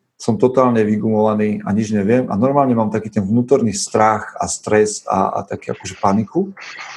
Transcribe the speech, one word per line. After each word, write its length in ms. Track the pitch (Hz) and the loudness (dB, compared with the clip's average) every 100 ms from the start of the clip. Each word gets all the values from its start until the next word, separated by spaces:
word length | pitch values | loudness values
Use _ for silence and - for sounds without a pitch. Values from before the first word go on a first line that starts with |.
| _ _ | _ _
Som 240 | - 107 | -4 2
totálne 400 | 127 127 127 117 | 2 4 2 2
vygumovaný 800 | 107 107 107 107 107 107 107 104 | 2 0 0 2 2 2 0 -2
a 160 | 98 101 | -2 -2
nič 160 | 107 | 0
neviem 320 | 107 98 123 127 | 0 2 2 0
a 80 | 101 | 0
normálne 320 | 131 143 135 | 2 2 2
mám 160 | 117 107 | 2 0
taký 240 | 107 104 | -2 -4
ten 80 | 107 | -4
vnútorný 560 | 95 117 120 139 117 98 | 0 0 2 2 2 -2
strach 560 | - 110 107 107 - - | -4 0 2 2 -4 -8
a 80 | - | -8
stres 560 | - - 107 107 - | -6 0 2 2 -2
a, 240 | - 98 98 | -4 -2 0
a 100 | 98 | -2
taký 320 | 98 104 - - | -8 -10 -8 -10
akože 240 | 92 92 | -10 -4
paniku, 560 | 104 101 104 165 196 196 - - - | 0 0 0 -2 -4 -6 -18 -18 -16